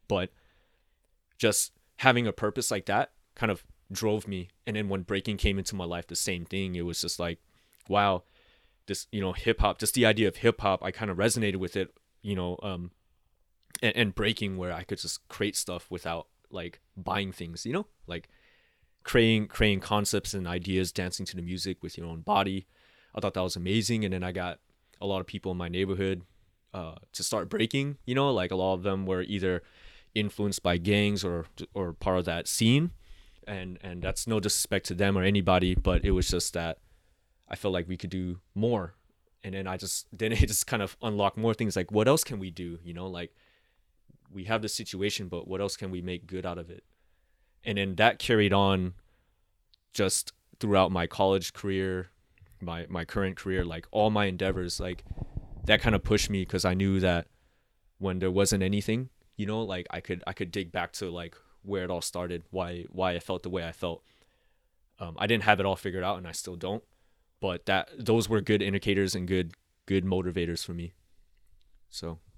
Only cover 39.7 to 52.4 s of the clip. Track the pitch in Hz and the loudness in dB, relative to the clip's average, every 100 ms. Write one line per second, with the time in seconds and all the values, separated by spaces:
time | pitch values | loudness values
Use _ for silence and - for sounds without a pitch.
39.7 | 92 95 - - 90 110 117 123 107 - | -6 -4 -6 -8 -4 0 4 4 2 -2
40.7 | 117 98 - 117 104 98 110 113 110 110 | -2 -2 -4 -2 2 2 2 0 2 0
41.7 | 95 90 104 110 135 - 104 95 85 87 | -2 0 4 6 4 2 -6 -10 -8 -10
42.7 | 85 85 85 95 87 85 _ _ _ _ | -10 -12 -10 -10 -8 -10 _ _ _ _
43.7 | _ _ _ _ _ _ 95 92 113 110 | _ _ _ _ _ _ -10 -2 -2 -2
44.7 | - 107 92 101 - 92 87 - 95 98 | -6 -8 -4 -2 -2 -6 -8 -6 -4 -4
45.7 | - 95 92 87 87 85 92 90 87 85 | -4 -6 -6 -6 -8 -8 -8 -6 -8 -10
46.7 | 90 - _ _ _ _ _ _ _ 95 | -16 -20 _ _ _ _ _ _ _ -4
47.7 | 98 98 90 110 101 - 113 104 98 98 | -2 0 6 6 6 4 4 6 6 6
48.7 | 95 90 90 _ _ _ _ _ _ _ | 4 0 -6 _ _ _ _ _ _ _
49.7 | _ _ - 95 - - - _ - 107 | _ _ 0 0 0 -4 -12 _ -6 2
50.7 | 98 92 92 85 - 95 98 87 - 101 | 6 6 4 0 2 4 4 0 -6 -4
51.7 | 95 95 92 90 _ _ _ | -2 -2 -4 -6 _ _ _